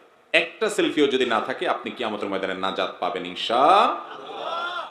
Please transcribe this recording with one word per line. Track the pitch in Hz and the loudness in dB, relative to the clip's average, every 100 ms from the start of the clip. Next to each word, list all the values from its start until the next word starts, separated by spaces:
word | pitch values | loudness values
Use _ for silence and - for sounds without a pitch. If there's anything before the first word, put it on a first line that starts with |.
| _ _ - | _ _ 2
একটা | 165 - - 214 | 2 2 -2 -2
সেলফিও | - 160 151 139 | 2 2 4 4
যদি | 131 117 | 4 2
না | 110 | 2
থাকে, | 101 127 170 | 0 -4 -2
আপনি | - 110 | -2 -4
কিয়ামতের | 107 113 104 101 | -4 -4 -4 -4
ময়দানে | 95 92 | -2 -2
নাজাত | 92 95 95 90 - | -2 -2 -2 -4 -2
পাবেন | 90 92 87 | -4 -4 -6
ইনশাআল্লাহ। | 90 - 120 151 196 247 339 - - - - - - - - - | -6 0 4 6 6 4 0 -8 -14 -12 -10 -8 -6 -6 -8 -10